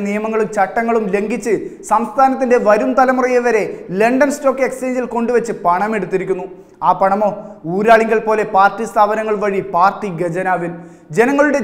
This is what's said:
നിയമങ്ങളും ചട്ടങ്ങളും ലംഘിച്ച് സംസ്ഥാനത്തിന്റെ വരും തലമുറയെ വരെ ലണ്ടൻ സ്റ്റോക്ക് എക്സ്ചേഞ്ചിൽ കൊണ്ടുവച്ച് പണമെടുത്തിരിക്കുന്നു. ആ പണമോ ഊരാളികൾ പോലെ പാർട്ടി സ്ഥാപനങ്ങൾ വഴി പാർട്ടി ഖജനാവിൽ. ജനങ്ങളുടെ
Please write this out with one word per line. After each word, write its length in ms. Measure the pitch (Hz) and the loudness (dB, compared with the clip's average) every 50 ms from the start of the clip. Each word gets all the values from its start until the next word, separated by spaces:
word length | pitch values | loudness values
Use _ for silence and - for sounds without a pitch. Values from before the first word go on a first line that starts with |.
| 202 | -2
നിയമങ്ങളും 420 | 202 208 214 214 220 220 226 220 - - | -2 -4 -4 -4 -2 -2 -2 -2 -2 0
ചട്ടങ്ങളും 480 | 214 190 190 - 240 233 233 233 233 214 190 185 | -2 -2 0 0 -2 0 0 0 0 0 0 -2
ലംഘിച്ച് 380 | 208 208 226 240 240 - 233 196 156 - - - - - - | -2 -2 -2 -4 -4 -2 -2 -2 -2 -2 -8 -14 -12 -4 0
സംസ്ഥാനത്തിന്റെ 680 | 208 220 233 226 - 269 269 262 262 240 262 240 247 240 196 | 0 0 0 -2 0 2 2 2 2 0 2 2 2 4 4
വരും 240 | 214 214 214 262 262 247 269 | 4 4 4 2 0 2 2
തലമുറയെ 420 | 254 254 262 254 247 254 254 247 240 | 2 2 2 0 0 2 2 2 2
വരെ 160 | 240 220 214 185 - - - - - 175 190 | 2 2 0 0 -2 -6 -12 -10 -6 -2 0
ലണ്ടൻ 300 | 214 233 254 262 294 285 - | 2 2 4 2 2 2 0
സ്റ്റോക്ക് 300 | - - 269 254 269 262 220 | 0 -2 -2 0 0 -2 -4
എക്സ്ചേഞ്ചിൽ 380 | - - 254 254 254 254 247 - 220 | -4 -4 -6 -4 -4 -4 -4 -4 -4
കൊണ്ടുവച്ച് 400 | 233 233 226 247 226 226 226 190 - - | -4 -2 0 0 0 0 -2 -6 -2 0
പണമെടുത്തിരിക്കുന്നു. 840 | 175 175 185 202 214 226 214 185 160 185 180 185 185 185 180 - - - - - - - - 151 170 | 0 0 0 0 -2 -2 -4 -4 -2 -4 -4 -2 -2 -4 -6 -6 -12 -14 -18 -20 -20 -12 -4 0 0
ആ 20 | 185 185 | 2 2
പണമോ 300 | 190 190 196 208 214 196 - - - - - - - 160 170 | 2 2 2 2 0 -2 -2 -4 -12 -16 -18 -14 -8 -6 -4
ഊരാളികൾ 440 | 196 214 226 226 220 226 226 226 220 220 | 0 4 6 6 6 6 4 0 0 0
പോലെ 180 | 220 220 214 202 - - | 0 0 0 -2 0 2
പാർട്ടി 280 | 190 196 196 196 - 226 208 | 2 2 2 2 -2 -8 -4
സ്ഥാപനങ്ങൾ 460 | - 233 208 208 220 220 214 220 214 196 202 | 2 2 2 2 2 -2 -2 -2 -2 -2 -2
വഴി 180 | 208 196 190 - - - | -2 -2 -2 -4 -2 0
പാർട്ടി 340 | 170 180 196 196 196 214 202 170 156 | 2 2 2 0 -2 -8 -8 -6 -4
ഖജനാവിൽ. 520 | 180 175 165 180 185 185 185 175 170 170 170 - - - - - - - 151 190 | -6 -4 -4 -4 -2 -2 -2 -2 -4 -6 -8 -10 -16 -20 -20 -20 -16 -6 0 2
ജനങ്ങളുടെ 420 | 233 262 277 285 294 294 262 285 | 2 2 4 2 2 2 2 0